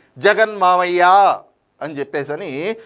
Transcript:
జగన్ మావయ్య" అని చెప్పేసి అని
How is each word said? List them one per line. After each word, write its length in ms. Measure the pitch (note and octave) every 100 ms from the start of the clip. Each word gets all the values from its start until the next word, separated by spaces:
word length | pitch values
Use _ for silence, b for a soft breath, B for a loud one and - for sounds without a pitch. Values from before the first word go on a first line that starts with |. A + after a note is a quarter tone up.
| b -
జగన్ 380 | E3+ G#3 A3 G#3
మావయ్య" 480 | F#3 F3+ F3+ F3 F3+ F#3+ G3 A#2 - _ _ _
అని 160 | D3 C#3+
చెప్పేసి 340 | C#3+ D3+ C#3
అని 440 | D3+ F#3+ C3+ F3 A3+